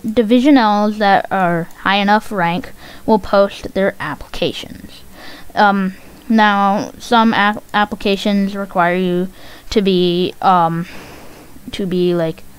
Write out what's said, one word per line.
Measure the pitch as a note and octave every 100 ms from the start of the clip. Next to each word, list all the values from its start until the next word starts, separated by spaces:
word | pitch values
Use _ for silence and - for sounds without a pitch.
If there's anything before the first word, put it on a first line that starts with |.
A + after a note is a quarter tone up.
division | A3+ A3+ G#3+ B3 C#4 C4+
Ls | G#3+ G#3 G#3 G#3
that | G3+ F#3+ -
are | F#3+ F3 E3+ E3 -
high | F#3 G3+
enough | G3+ G#3+ -
rank | G#3 E3+ F3 - - - - -
will | G#3+
post | - G3+ G3 - - G3
their | F#3+ -
applications. | D3+ C3+ - - D#3+ - - - - - - - - - -
Um, | - G#3 G3 F#3+ F#3+ - - -
now, | A3 G#3+ G3+ G3+ G3 B2 -
some | - A#3 A3+
ap-, | - G3+ G#3+ -
applications | G#3 G#3 G#3 G#3 G3 G#3 G3+ G3 G3
require | G3 F#3 F3 F3+
you | F#3 F3+ F3+ - - - -
to | A3
be, | G3 F3+ F3+ F3 F3+ -
um, | F#3+ F3+ E3 E3 F3 - - - - - - - -
to | - F#3+
be, | F#3 F3+ F3
like, | D#3+ - -